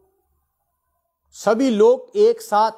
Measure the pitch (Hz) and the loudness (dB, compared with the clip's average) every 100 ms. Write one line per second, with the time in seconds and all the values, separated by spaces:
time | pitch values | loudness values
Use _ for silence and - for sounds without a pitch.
0 | _ _ _ _ _ _ _ _ _ _ | _ _ _ _ _ _ _ _ _ _
1 | _ _ _ - 202 220 269 208 220 254 | _ _ _ -8 -4 -2 -2 2 2 0
2 | - 202 214 226 - 208 220 | -4 0 0 0 -4 -2 -2